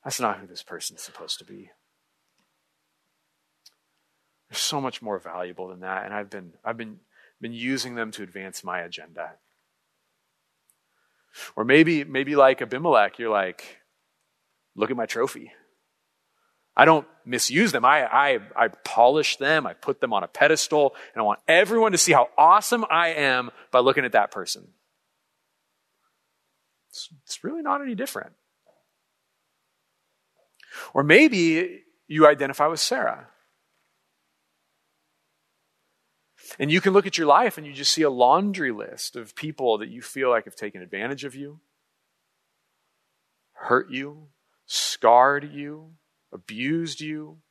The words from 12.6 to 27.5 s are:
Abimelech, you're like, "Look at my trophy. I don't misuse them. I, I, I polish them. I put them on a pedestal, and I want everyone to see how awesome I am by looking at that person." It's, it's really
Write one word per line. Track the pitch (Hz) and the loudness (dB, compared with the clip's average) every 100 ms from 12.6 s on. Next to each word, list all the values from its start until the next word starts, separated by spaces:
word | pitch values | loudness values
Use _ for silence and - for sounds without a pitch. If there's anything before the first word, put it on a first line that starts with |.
Abimelech, | 120 127 170 127 101 - | -4 -4 2 2 2 -2
you're | 117 | -4
like, | 104 92 90 - - _ _ _ _ _ _ _ _ _ - | -2 -2 -8 -20 -20 _ _ _ _ _ _ _ _ _ -6
"Look | 107 | -6
at | 123 | -4
my | 113 | -6
trophy. | 113 135 - - - _ _ _ _ _ _ _ _ _ _ _ - | -4 -4 -6 -20 -20 _ _ _ _ _ _ _ _ _ _ _ 4
I | 143 | 6
don't | 160 143 _ - | 6 2 _ -8
misuse | 123 - 135 220 | -4 -2 0 0
them. | 139 | 2
I, | 127 151 123 | 4 4 2
I, | 120 143 123 101 - | 2 2 0 -4 -2
I | 113 | -2
polish | - - - 120 151 143 - | -2 -8 4 4 4 -2 -2
them. | 139 160 120 | 0 0 -2
I | |
put | 85 - 135 | -10 -6 -4
them | 127 | -2
on | 107 | -2
a | 87 | -4
pedestal, | - 143 156 - 151 139 - - | 0 2 2 0 2 0 -2 -14
and | - | -4
I | 110 | -2
want | 104 - | -2 2
everyone | 160 190 226 220 | 4 4 2 2
to | 175 | 2
see | - | 4
how | 143 123 - | 4 4 6
awesome | 156 185 - 240 220 | 6 6 4 -4 0
I | 160 170 | 0 0
am | 160 139 127 123 - - | 0 0 0 -4 -12 0
by | 127 | 2
looking | 123 135 127 | 4 2 2
at | |
that | 110 104 | 2 0
person." | 104 90 - 92 _ _ _ _ _ _ _ _ _ _ _ _ _ _ _ _ _ _ _ _ _ _ | -4 -10 -12 -14 _ _ _ _ _ _ _ _ _ _ _ _ _ _ _ _ _ _ _ _ _ _
It's, | - - 147 | -20 -20 _
it's | _ - | _ -12
really | - | -10